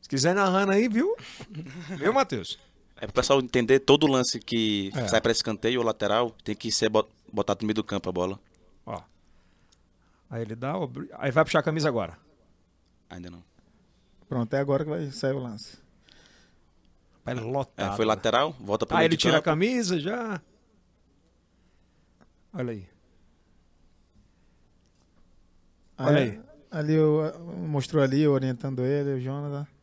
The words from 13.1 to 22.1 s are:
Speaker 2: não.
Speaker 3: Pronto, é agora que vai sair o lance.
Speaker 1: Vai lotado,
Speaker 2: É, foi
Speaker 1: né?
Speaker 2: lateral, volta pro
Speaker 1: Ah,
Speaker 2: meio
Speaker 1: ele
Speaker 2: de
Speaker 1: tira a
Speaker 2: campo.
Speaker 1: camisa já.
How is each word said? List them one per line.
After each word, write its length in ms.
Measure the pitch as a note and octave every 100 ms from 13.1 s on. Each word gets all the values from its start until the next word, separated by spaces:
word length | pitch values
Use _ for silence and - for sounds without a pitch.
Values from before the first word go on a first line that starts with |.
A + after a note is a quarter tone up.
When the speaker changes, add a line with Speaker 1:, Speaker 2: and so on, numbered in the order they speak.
| F2+ F2
Speaker 2:
não. 120 | F2 F2 _ _ _ _ _ _ _ _
Speaker 3:
Pronto, 240 | C3 A2+
é 60 | C#3
agora 240 | C#3 C#3
que 60 | D#3
vai 180 | D#3 D3
sair 220 | C3 C3+
o 60 | C3+
lance. 380 | B2 A2 - - _ _ _ - - _ _ _ _ _ _ _ _ _ -
Speaker 1:
Vai 80 | B2
lotado, 580 | A2+ C3+ C3 - G2
Speaker 2:
É, 20 | G2+
foi 100 | A2
Speaker 1:
né? 40 |
Speaker 2:
lateral, 460 | G#2+ A2+ A#2 D3+ C#3+
volta 260 | G2 G#2 A2+
pro 100 | E3
Speaker 1:
Ah, 40 |
Speaker 2:
meio 80 | E3
Speaker 1:
ele 100 | D#3+
Speaker 2:
de 40 |
Speaker 1:
tira 140 | - D#3
a 40 |
Speaker 2:
campo. 40 | -
Speaker 1:
camisa 540 | D#3 G3+ B3+ G3+ F3
já. 400 | D3+ B3 A3+ F#3+ _ _ _ _ _ _ _ _ _ _ _ _ _ _ _ _ _